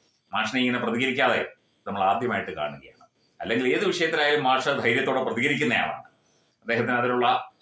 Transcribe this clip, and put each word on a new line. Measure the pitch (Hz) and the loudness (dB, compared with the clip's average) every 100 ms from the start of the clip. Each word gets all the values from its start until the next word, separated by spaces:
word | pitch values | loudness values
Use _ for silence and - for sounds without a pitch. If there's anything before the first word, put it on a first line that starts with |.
| _ _ _ | _ _ _
മാഷിനെ | 98 110 131 | -6 -2 0
ഇങ്ങനെ | 123 123 | 0 0
പ്രതികരിക്കാതെ | 113 117 131 127 123 107 - - _ _ 101 | -2 -2 -2 0 0 0 -4 -10 _ _ -10
നമ്മൾ | 98 | 0
ആദ്യമായിട്ട് | 95 101 117 98 90 | 2 2 0 -2 -4
കാണുകയാണ്. | 78 73 71 - - - _ _ _ | -6 -6 -8 -18 -20 -20 _ _ _
അല്ലെങ്കിൽ | 90 123 131 | -4 0 2
ഏത് | 165 190 | 2 0
വിഷയത്തിലായാലും | 175 160 160 147 147 | 0 0 2 2 2
മാഷ് | 131 127 147 | 2 2 2
ധൈര്യത്തോടെ | 131 120 131 135 110 | 0 2 2 2 0
പ്രതികരിക്കുന്നയാളാണ്. | 101 113 143 139 120 101 76 71 - _ _ _ _ _ | -2 -2 0 0 0 0 -2 -6 -14 _ _ _ _ _
അദ്ദേഹത്തിന് | - 117 123 123 | -4 -2 0 0
അതിനുള്ള, | 123 123 120 127 - _ | 0 2 2 0 -4 _